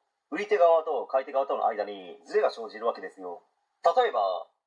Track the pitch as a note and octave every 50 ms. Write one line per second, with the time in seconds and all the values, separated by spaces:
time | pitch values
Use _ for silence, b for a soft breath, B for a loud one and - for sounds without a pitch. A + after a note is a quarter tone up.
0 | _ _ _ _ _ _ - E3 G#3 G#3 G#3+ G3 E3+ E3+ E3 D#3+ D#3 D#3+ D3 B2
1 | - - - C3+ C3 C#3+ C#3 C3+ C3+ - C#3+ B2+ - G#2+ A2 G#2 G2+ G2 G2+ G2
2 | F2+ F2 E2 - _ - - G#3+ G#3 - - B2 - - - A2 A2 - - -
3 | - - - G2 F#2 F2+ F2 - _ _ _ _ _ _ _ _ _ E3+ E3+ B3+
4 | B3 A3 - - G#2 F#2+ F2+ E2+ - - _ _ _